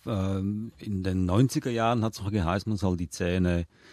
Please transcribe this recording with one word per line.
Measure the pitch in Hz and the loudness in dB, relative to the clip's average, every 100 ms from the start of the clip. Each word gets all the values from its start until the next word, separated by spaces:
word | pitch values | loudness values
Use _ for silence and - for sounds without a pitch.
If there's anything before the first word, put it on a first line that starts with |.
| 120 | -6
ähm, | 104 95 98 98 104 113 - | -2 -2 -2 -4 -4 -8 -12
in | - 95 | -6 -4
den | 92 92 92 | -2 0 2
neunziger | 95 131 151 135 | 4 4 2 -2
Jahren | 117 113 120 | 0 2 2
hat's | 110 - | 0 -2
noch | 101 | -4
geheißen, | 104 82 98 107 | 0 0 0 -2
man | 104 | 0
soll | 98 90 | 0 0
die | 87 | -4
Zähne | - 87 92 90 87 85 _ - | -4 0 2 2 2 -2 _ -20